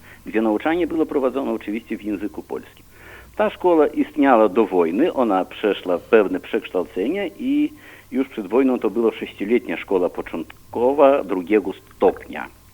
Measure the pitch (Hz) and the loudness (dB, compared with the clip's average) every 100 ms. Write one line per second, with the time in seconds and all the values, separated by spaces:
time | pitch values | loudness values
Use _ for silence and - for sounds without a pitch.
0 | - - - 107 113 107 151 175 165 165 | -20 -18 -6 -2 0 0 0 -2 -2 -2
1 | 151 151 127 131 123 110 - 113 - 110 | -2 0 -2 -2 -4 -6 -6 -8 -8 -8
2 | 104 95 101 - - 65 - - - - | -6 -6 -8 -10 -10 -10 -12 -20 -20 -20
3 | - - - - 208 - 175 160 143 147 | -20 -20 -10 -2 -2 0 2 4 4 2
4 | 135 151 139 117 107 95 101 90 82 98 | -2 2 4 6 6 4 2 2 2 2
5 | 175 135 113 92 87 - 104 - 92 87 | 0 0 0 0 -2 -2 -2 -2 -2 -4
6 | - 113 92 90 - 110 - 90 - - | 2 2 2 -2 -6 -8 -4 -6 -4 -4
7 | 117 196 185 - 127 147 151 - - - | -4 -4 -8 -8 -2 0 -2 -6 -20 -20
8 | - 127 131 - 92 120 131 123 107 113 | -8 -4 -4 -6 -2 2 2 2 -2 0
9 | 113 - - - 101 117 - 82 - 95 | -2 -2 -8 -8 0 0 -2 -8 -2 0
10 | 87 - - 85 - - - - 123 147 | 0 -4 -10 -10 -10 -16 -10 -2 0 4
11 | 135 139 - 92 85 107 95 - - - | 4 4 0 -4 2 2 2 -8 -12 0
12 | 98 - - - 64 - _ | 2 2 -6 -12 -12 -16 _